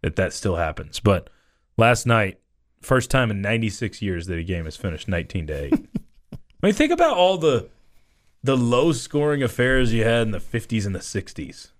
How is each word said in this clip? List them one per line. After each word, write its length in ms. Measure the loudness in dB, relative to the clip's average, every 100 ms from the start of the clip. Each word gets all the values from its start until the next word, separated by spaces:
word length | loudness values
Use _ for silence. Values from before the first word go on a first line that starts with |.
that, 140 | -4 -2
that 180 | -2
still 220 | -2 -2 -2
happens. 440 | -2 -6 -12 -2
But 300 | 2 2 -2 _ _ _ _ 2
last 300 | 4 4 2
night, 320 | 2 2 -4 _ _ _ _
first 300 | 0 0 2
time 180 | 2 2
in 120 | 0
ninety-six 580 | -2 0 -2 -4 -8 -6
years 240 | -4 -4 -4
that 140 | -6
a 40 |
game 220 | -4 -4 -6
has 100 | -8
finished 320 | -8 -6 -4
nineteen 380 | -4 -4 -6 -6
to 60 | -6 -2
eight. 80 |
<laughs> 200 | -4 -4 -12 -12 _ _ -20 -20 _
I 40 | 0
mean, 80 | 2
think 160 | 2
about 260 | 4 2 4
all 220 | 2 4
the, 300 | 2 2 -2 -20 _ _ _ _ _ _
the 120 | 0 2
low-scoring 880 | 2 4 4 2 -2 0 0 0
affairs 500 | -2 0 2 4 4
you 100 | 4
had 180 | 4 2
in 100 | 0
the 80 | -2
fifties 460 | -4 -6 -2 -2 -2
and 80 |
the 80 | -6
sixties. 680 | -6 -6 -8 -12 -14 -14 -20 _